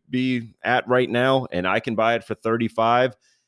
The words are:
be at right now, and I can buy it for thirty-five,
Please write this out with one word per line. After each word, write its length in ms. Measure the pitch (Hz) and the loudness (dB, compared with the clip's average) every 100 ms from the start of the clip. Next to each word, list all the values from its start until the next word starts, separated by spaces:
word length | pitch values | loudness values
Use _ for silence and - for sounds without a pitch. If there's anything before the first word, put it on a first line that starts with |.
| _ | _
be 440 | 127 127 123 117 - | -4 -2 -4 -6 -6
at 240 | 101 123 110 | -2 0 2
right 220 | 127 123 | 0 2
now, 360 | 120 131 135 123 | 0 2 0 -2
and 160 | 90 92 | -4 -2
I 120 | 107 | -2
can 140 | 123 | -2
buy 220 | 110 110 117 | 0 0 0
it 80 | |
for 100 | - | -4
thirty-five, 840 | 107 113 117 117 - 113 120 127 - _ _ | -6 -2 -2 -2 0 2 2 0 -4 _ _